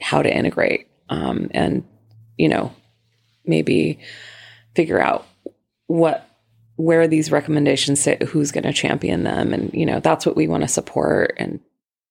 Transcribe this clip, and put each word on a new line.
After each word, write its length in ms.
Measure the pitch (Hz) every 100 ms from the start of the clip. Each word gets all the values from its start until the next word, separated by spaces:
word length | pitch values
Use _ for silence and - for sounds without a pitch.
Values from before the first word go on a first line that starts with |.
how 200 | - -
to 140 | - -
integrate, 520 | - - - - - _ -
um, 400 | - 67 - -
and, 320 | - - - - _ _ - - -
you 120 | 160
know, 240 | - - - _ _ _ _ _ _ -
maybe 540 | 160 147 - 156 151 - - - - - - _
figure 260 | - 165 92
out 240 | 69 - - _ - _ _ _ -
what, 420 | 165 165 - - _ _ _ _
where 320 | - 160 165 165
these 240 | 156 156
recommendations 680 | 151 147 151 143 139 - 139
sit, 200 | - -
who's 260 | - 156 143
gonna 220 | - -
champion 500 | - - - 82 85
them. 320 | - - -
And, 180 | - -
you 140 | - 156
know, 140 | -
that's 260 | 160 160 -
what 80 |
we 140 | - 156
wanna 180 | 160 151
support. 680 | - - - - - - -
And 220 | 50 - _ _ _ _ _